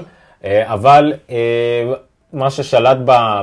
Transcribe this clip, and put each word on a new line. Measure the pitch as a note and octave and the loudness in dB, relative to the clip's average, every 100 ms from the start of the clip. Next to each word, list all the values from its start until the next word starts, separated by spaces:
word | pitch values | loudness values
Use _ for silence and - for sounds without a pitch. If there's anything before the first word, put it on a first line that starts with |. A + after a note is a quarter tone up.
| E3 _ _ _ | -4 _ _ _
אה, | G2 G2+ A2 | -4 -2 -2
אבל, | A2 B2+ C#3+ D3 D3 - | 0 4 4 4 -4 -8
אה, | A#2+ A#2 A#2 A#2+ A#2+ A#2+ C3+ _ _ _ | -4 -2 -2 -2 -2 -4 -8 _ _ _
מה | D3 C3+ | -6 -4
ששלט | C#3+ C3+ B2 B2 C3 | -4 -2 2 2 0
בה, | B2+ B2 A2+ G#2 | 2 2 2 -2